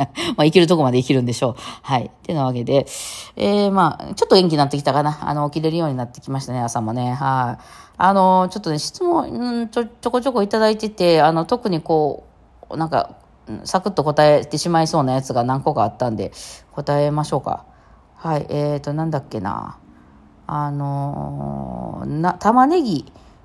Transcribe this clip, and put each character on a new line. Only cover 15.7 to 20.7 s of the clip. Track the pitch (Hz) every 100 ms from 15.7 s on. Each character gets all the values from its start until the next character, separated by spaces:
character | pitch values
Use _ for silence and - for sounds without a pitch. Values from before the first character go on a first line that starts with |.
か | 139
あ | 107
っ | -
た | 123
ん | 110
で、 | 95 - - - -
答 | - 147 143
え | 147
ま | 147 147
し |
ょ | 143
う |
か。 | - - - - _ - _ -
は | 165 151
い。 | -
え | 147 147 147
ー |
と、 | 143
な | 147 165
ん |
だ | 151
っ | -
け | 110
な。 | 95 57 52 - - - - - - _ -
あ | 151 147